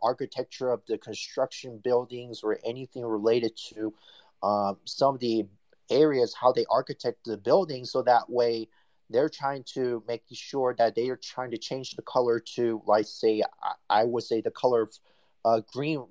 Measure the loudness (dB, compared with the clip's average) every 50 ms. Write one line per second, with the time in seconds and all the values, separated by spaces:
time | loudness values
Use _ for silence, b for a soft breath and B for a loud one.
0 | 2 0 -2 -2 -6 -8 -6 -8 -8 -8 -8 -6 -4 -2 -2 -2 -4 -4 -6 -6
1 | -6 -8 -12 -12 -12 -8 -6 -4 -4 -4 -6 -10 -14 -14 -12 -8 -2 0 2 2
2 | 0 -2 -8 -12 -12 -12 -12 -6 -4 -4 -4 -2 -4 -6 -8 -8 -10 -12 -10 -8
3 | -6 -4 -2 0 2 2 2 4 2 -2 -4 -8 -14 -16 -10 -8 -8 -8 -8 b
4 | b b b b b b b b -2 0 0 2 0 -2 -4 -6 _ -12 -2 0
5 | 2 2 2 0 -2 -2 0 0 -2 -4 -8 _ _ _ _ _ _ 0 4 6
6 | 6 6 4 4 2 0 0 2 2 2 2 2 2 0 2 0 0 -2 -6 -8
7 | -6 -6 -6 -6 -6 -8 -8 -4 0 4 4 4 4 2 -4 -10 -8 -4 -4 0
8 | 4 4 4 4 2 2 0 2 2 2 2 -2 -4 -10 _ _ _ _ _ _
9 | _ -2 0 2 2 0 0 -4 -4 -4 -4 -6 -8 -10 -6 -4 -2 -2 -2 -4
10 | -6 -6 -8 -8 _ -12 -16 -16 -12 -8 -4 -2 0 0 2 2 2 2 2 0
11 | -2 -2 -2 -6 -8 -10 -8 -8 -6 -6 -6 -8 -6 -6 -8 -6 -8 -8 -12 -12
12 | -10 -2 0 2 4 4 2 0 -2 -4 -4 -2 0 0 0 -2 0 2 4 4
13 | 2 0 -2 0 2 2 4 2 0 -2 -4 _ -8 -8 -8 -6 _ 2 4 4
14 | 4 4 2 -2 -2 -2 -2 -2 -2 -2 -2 0 2 2 4 2 2 0 -4 -12
15 | _ _ _ _ _ _ _ _ 2 2 2 2 2 _ -6 -4 -2 -2 -2 -4
16 | -6 -8